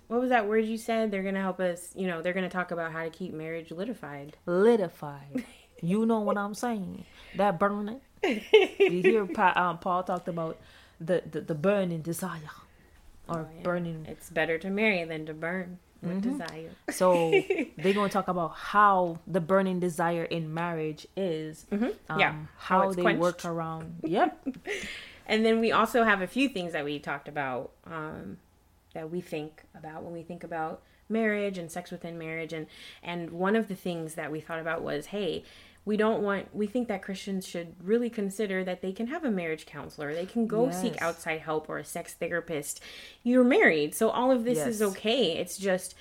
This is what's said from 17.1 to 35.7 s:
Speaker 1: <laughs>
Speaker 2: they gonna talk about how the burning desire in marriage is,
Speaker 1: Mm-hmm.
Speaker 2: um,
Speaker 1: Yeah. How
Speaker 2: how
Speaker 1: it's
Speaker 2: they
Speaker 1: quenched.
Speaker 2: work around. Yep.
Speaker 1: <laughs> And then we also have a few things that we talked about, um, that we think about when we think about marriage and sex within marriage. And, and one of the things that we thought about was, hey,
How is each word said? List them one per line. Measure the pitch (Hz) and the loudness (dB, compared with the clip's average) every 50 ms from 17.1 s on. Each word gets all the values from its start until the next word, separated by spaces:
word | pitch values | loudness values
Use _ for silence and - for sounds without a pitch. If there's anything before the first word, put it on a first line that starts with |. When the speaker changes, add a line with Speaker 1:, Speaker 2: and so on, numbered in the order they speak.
| 180 175 - 165 | 6 6 6 6
Speaker 1:
<laughs> | 403 381 - - 370 339 269 - - - | 4 4 4 4 0 -2 -2 -4 -4 0
Speaker 2:
they | 151 190 202 | 2 2 4
gonna | 208 202 190 | 4 2 2
talk | - 196 185 - | 2 0 0 0
about | 175 175 165 156 - | 0 0 -2 -2 -4
how | - - - - 208 208 202 196 185 180 175 165 165 - - | -8 -8 2 6 8 8 8 8 6 4 2 0 -6 -8 -2
the | 165 190 | -2 -2
burning | 165 151 190 196 196 190 185 180 | 2 4 4 4 4 4 2 0
desire | 180 180 160 180 170 170 175 170 165 | 0 -2 0 0 0 0 2 0 -2
in | - - 170 160 156 156 | -2 -4 -4 -4 -4 -4
marriage | 165 170 175 170 160 156 156 151 - - - - 185 | -4 -2 -2 -2 -2 -4 -4 -4 -6 -12 -12 -6 -4
is, | 196 180 160 156 156 156 160 - - - | -2 -2 -2 -2 -4 -8 -10 -14 -8 -4
Speaker 1:
Mm-hmm. | 202 208 233 320 427 - - - | -2 0 0 0 -2 -6 -8 -4
Speaker 2:
um, | 156 160 | 2 2
Speaker 1:
Yeah. | 165 - 156 151 156 - - - | 2 2 2 -2 -10 -12 -14 -12
How | - - 185 190 | -2 2 4 4
Speaker 2:
how | 196 196 | 4 4
Speaker 1:
it's | 190 | 2
Speaker 2:
they | 180 | 2
Speaker 1:
quenched. | 175 165 - 160 | 2 2 4 4
Speaker 2:
work | 170 180 175 - - | 2 2 2 0 -6
around. | 175 165 165 160 160 160 160 165 170 170 165 - | -6 -4 -4 -4 -6 -6 -8 -10 -12 -12 -8 -4
Yep. | 320 170 233 349 - 349 - - 269 262 - - - 415 381 - - | 0 2 4 4 2 2 -4 -8 -8 -8 -8 -8 -8 -8 -6 -8 -10
Speaker 1:
<laughs> | - - - - - - - - | -12 -12 -14 -16 -20 -16 -6 -2
And | 214 220 220 | 0 2 4
then | 226 226 226 | 4 4 4
we | 233 - | 4 4
also | 135 180 220 226 - 240 226 | 4 4 2 4 4 4 6
have | 220 202 190 | 6 4 2
a | 185 175 | 0 -2
few | - 240 277 269 | 0 0 0 0
things | - 190 175 170 165 | 0 -4 -6 -4 -4
that | 156 143 | -4 -4
we | 147 147 143 | -4 -6 -6
talked | - 160 143 143 - 156 | -6 -6 -8 -8 -8 -8
about, | 147 151 139 131 127 120 139 - - _ - - | -6 -4 -4 -2 -4 -6 -6 -8 -14 _ -16 -12
um, | 170 160 156 156 156 180 190 196 185 - _ _ _ _ _ _ _ _ _ _ - | -10 -8 -8 -8 -10 -12 -12 -14 -14 -16 _ _ _ _ _ _ _ _ _ _ -12
that | 170 160 156 | -12 -10 -6
we | 170 180 | -8 -8
think | 170 - 175 156 151 156 - - - _ _ | -8 -6 -8 -8 -8 -8 -12 -18 -20 _ _
about | 151 156 156 156 165 - | -16 -14 -14 -12 -12 -12
when | 170 170 | -12 -12
we | 165 | -12
think | 160 165 175 170 - | -12 -12 -12 -12 -10
about | 165 170 160 160 160 185 - _ _ _ _ _ - | -8 -6 -6 -4 -6 -6 -10 _ _ _ _ _ -4
marriage | 208 220 226 214 208 208 202 202 190 180 | -2 0 2 2 0 0 -2 -4 -4 -6
and | 170 160 | -10 -8
sex | - 175 175 - | -8 -10 -10 -10
within | 180 170 - 170 170 165 | -12 -12 -10 -10 -10 -10
marriage. | 160 160 160 165 165 156 165 | -8 -8 -6 -6 -6 -6 -8
And, | 160 156 - - - - - - - | -8 -10 -10 -14 -20 -20 -20 -20 -14
and | - 170 175 175 170 165 | -10 -8 -6 -6 -6 -6
one | 170 170 185 190 214 | -4 0 2 4 4
of | 226 214 - | 4 2 0
the | 185 | -6
things | - - 185 170 165 160 156 160 | -6 -4 -6 -4 -4 -6 -8 -8
that | 170 156 139 | -8 -6 -6
we | 151 156 | -6 -8
thought | 156 - 165 160 | -8 -8 -8 -6
about | 160 165 165 170 - | -4 -4 -4 -4 -4
was, | 147 147 143 151 - | -4 -4 -6 -6 -6
hey, | 196 208 202 160 156 - - - - - - - | -6 -4 -4 -2 -4 -6 -8 -12 -20 -20 -20 -20